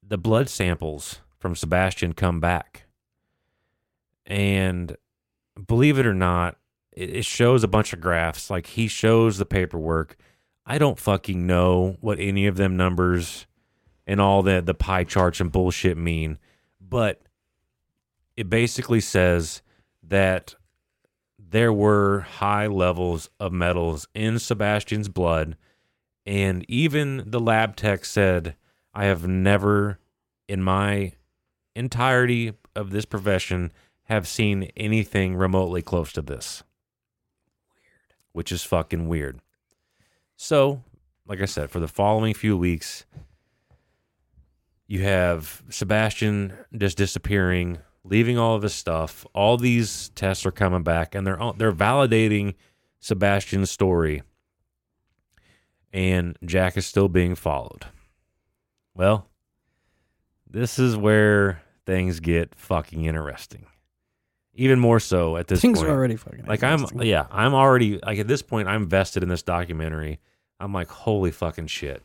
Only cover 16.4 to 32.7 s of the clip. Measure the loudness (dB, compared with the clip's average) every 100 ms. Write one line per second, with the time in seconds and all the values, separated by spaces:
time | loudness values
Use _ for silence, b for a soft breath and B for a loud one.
16.4 | _ _ _ _ -6 -2 -2 -2 _ _
17.4 | _ _ _ _ _ _ _ _ _ -12
18.4 | -2 0 0 -2 0 0 2 2 4 2
19.4 | 0 -10 _ _ _ _ -4 0 2 0
20.4 | -6 -20 _ _ _ _ _ _ _ _
21.4 | -4 2 2 4 4 4 4 0 -4 -4
22.4 | -2 0 0 0 0 0 -2 -4 -8 _
23.4 | -6 -2 0 0 -2 -4 -8 -6 -2 -2
24.4 | -4 -2 0 -2 -2 -6 -6 -2 0 0
25.4 | -2 -8 _ _ _ _ _ _ -6 -2
26.4 | 0 -2 -4 -2 0 0 -4 -6 -6 -2
27.4 | 0 2 0 -2 -2 -2 -2 2 2 2
28.4 | -2 -12 _ _ _ -4 0 0 0 0
29.4 | 2 2 2 2 0 -6 _ _ _ _
30.4 | _ -4 0 2 2 -2 -4 -8 _ _
31.4 | _ _ _ -8 -6 -2 2 2 2 0
32.4 | -2 -8 _